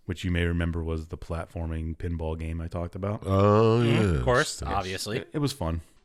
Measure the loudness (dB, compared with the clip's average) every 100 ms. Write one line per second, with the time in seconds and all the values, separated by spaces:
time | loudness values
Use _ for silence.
0 | -10 -6 -2 0 0 0 0 -2 -4 -4
1 | -6 -12 -8 -8 -8 -8 -6 -4 -6 -6
2 | -6 -4 -4 -6 -6 -6 -6 -6 -8 -6
3 | -6 -6 0 4 6 6 6 6 4 4
4 | 4 4 4 2 2 -4 -4 -2 -2 -6
5 | -4 -6 -4 -2 -2 -2 -2 -4 -6 _